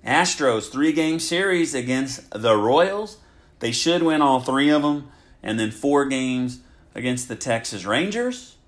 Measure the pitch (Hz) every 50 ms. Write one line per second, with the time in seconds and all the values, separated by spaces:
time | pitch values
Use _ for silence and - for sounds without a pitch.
0 | - 113 127 156 180 175 - - 147 131 117 110 104 - - 131 147 160 151 165
1 | 160 156 160 165 160 - 170 175 196 196 185 175 165 160 147 131 120 123 127 131
2 | 135 135 - - - - - 107 110 117 110 104 104 113 135 156 175 190 196 208
3 | 214 208 - - _ _ _ - _ _ _ _ - 117 120 - - 165 170 170
4 | 165 165 156 151 147 139 135 127 123 - 131 135 143 147 151 151 143 147 147 147
5 | 143 - - _ - _ - _ - 104 110 113 110 107 113 - - 143 143 143
6 | 143 135 135 131 131 131 127 127 127 123 123 - - - - _ - _ _ -
7 | 120 127 127 123 - - 117 - - 131 117 117 117 - 117 98 90 98 107 135
8 | 175 202 202 233 240 254 247 - - - - _ _